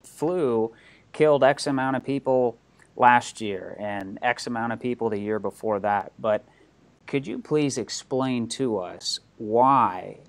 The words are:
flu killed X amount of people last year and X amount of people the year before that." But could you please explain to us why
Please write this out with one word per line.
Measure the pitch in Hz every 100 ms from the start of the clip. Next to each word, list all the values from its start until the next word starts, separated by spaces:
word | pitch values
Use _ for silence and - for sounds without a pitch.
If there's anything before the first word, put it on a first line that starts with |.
flu | - - 151 180 139 113 113 - - - _
killed | - 151 143
X | 131 143 -
amount | 135 131 131
of |
people | - 139 135 127 120 - _ _ _ -
last | 123 123 - -
year | 107 95 92 -
and | 104 101 95 107
X | 120 120 -
amount | 120 117
of | 113
people | 123 120 113
the | 104
year | 104 107
before | 98 - 110 104
that." | 104 101 - -
But | - - - _ _ _ _ _ -
could | 139 147
you | 226
please | - 151 143 123
explain | 101 - - 131 131 123 113
to | - 131 104
us | 87 90 - - - -
why | 107 113 131 135 107 92 98 -